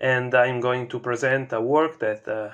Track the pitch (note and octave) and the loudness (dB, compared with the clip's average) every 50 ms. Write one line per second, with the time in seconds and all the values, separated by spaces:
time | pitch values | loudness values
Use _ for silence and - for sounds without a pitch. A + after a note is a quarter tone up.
0 | - C3 C3 B2+ B2 B2 C3 B2 B2 B2+ B2+ A#2+ A#2 B2+ B2 B2+ B2 A#2+ - A#2+ | 0 0 0 0 0 2 4 4 4 4 2 0 0 0 -2 -2 -4 -6 -8 -6
1 | - B2+ A#2+ A#2 C3+ C3 C3 C3+ C3 C3 A#2+ A2+ A2+ B2 C#3+ D3+ D#3+ D#3 - - | -4 -4 -4 -2 0 0 0 0 -2 -2 -4 -2 0 2 2 2 2 2 -2 -4
2 | A2+ G#2+ G#2+ G#2+ - - A2 A2 G#2+ G#2 | -4 -4 -4 -4 -6 -6 -6 -6 -6 -8